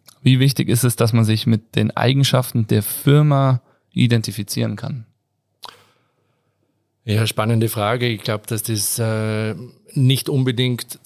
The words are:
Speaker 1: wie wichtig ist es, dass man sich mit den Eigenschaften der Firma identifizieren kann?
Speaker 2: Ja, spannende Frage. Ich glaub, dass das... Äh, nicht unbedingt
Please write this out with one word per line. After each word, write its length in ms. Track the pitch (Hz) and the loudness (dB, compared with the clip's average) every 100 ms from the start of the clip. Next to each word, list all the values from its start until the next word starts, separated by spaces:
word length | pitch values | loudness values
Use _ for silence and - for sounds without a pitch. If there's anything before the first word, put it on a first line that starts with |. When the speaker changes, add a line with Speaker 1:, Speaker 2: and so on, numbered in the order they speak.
| _ _ | _ _
Speaker 1:
wie 180 | 127 127 | 2 4
wichtig 280 | 139 - - | 4 0 0
ist 140 | 120 | 0
es, 120 | 123 - | 0 2
dass 180 | 117 | 2
man 120 | 113 110 | 4 2
sich 220 | 110 117 | 2 2
mit 280 | 110 - - | 0 0 -2
den 200 | 107 - | 0 0
Eigenschaften 720 | 117 135 135 127 127 120 110 | 2 2 2 0 0 -2 0
der 140 | 113 | 0
Firma 800 | 101 - 139 143 151 139 135 127 _ _ _ | -2 -2 2 4 4 2 2 0 _ _ _
identifizieren 840 | - 120 117 107 101 95 - 113 101 | 0 2 2 -2 -8 -6 -4 -4 -6
kann? 280 | - 135 110 _ _ _ _ _ - - _ _ _ _ _ _ _ _ _ _ _ _ - | -8 -10 -14 _ _ _ _ _ -20 -20 _ _ _ _ _ _ _ _ _ _ _ _ -2
Speaker 2:
Ja, 200 | 107 110 | 0 0
spannende 440 | - 107 113 110 | 0 0 2 0
Frage. 380 | 113 104 120 123 | 0 -2 0 -2
Ich 140 | 107 | -4
glaub, 240 | - 104 - | -6 -6 -6
dass 160 | 110 | -8
das... 360 | - 107 - - | -4 -4 -4 -4
Äh, 560 | 110 110 110 110 110 87 123 - _ 143 | -2 -2 -2 -4 -4 -8 -14 -20 _ 0
nicht 340 | 131 135 - | 2 2 0
unbedingt 720 | 143 131 120 127 120 - - | -2 0 0 -2 -4 -10 -12